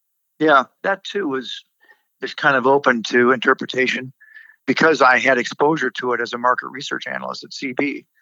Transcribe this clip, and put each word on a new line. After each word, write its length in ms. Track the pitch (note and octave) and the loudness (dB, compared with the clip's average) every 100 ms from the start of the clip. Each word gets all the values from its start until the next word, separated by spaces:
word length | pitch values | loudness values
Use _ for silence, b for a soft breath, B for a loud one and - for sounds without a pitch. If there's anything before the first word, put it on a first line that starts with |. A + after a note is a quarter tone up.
| _ _ _ _ | _ _ _ _
Yeah, 260 | D#3 C#3 A#2+ _ | 4 4 2 _
that 200 | F#3 F#3+ | -4 -4
too 300 | - G3+ E3 | -6 -6 -4
is, 300 | C3 A#2 - - _ b b b _ | -6 -8 -14 -18 _ b b b _
is 140 | A#2+ - | -12 -2
kind 200 | D3+ C3+ | 0 2
of 120 | B2+ | 4
open 340 | C#3 C#3 A#2+ G2+ | 2 2 0 0
to 240 | B2 A#2+ | 2 4
interpretation. 840 | B2+ C3 C3 - B2+ B2+ B2+ C3 - B B B B - | 2 2 0 -2 -4 -2 -4 -10 -18 B B B B -4
Because 340 | B2+ D#3+ C#3 | 2 2 6
I 160 | C3 B2 | 4 4
had 220 | B2+ B2 | 4 2
exposure 500 | A#2 - D3 D#3+ B2+ | 0 0 0 0 -4
to 240 | - B2 | -4 -4
it 80 | A#2 | -4
as 120 | A#2 | -4
a 40 | A#2+ | -2
market 300 | B2 A#2+ C3+ | 0 0 -4
research 400 | B2+ C#3+ C3 C3 | -12 -10 -8 -8
analyst 360 | C3 C3 B2+ | -10 -10 -12
at 80 | - | -14
C 220 | - C3+ B2+ | -10 -6 -4
B, 300 | C#3+ A#2+ - b | -4 -4 -14 b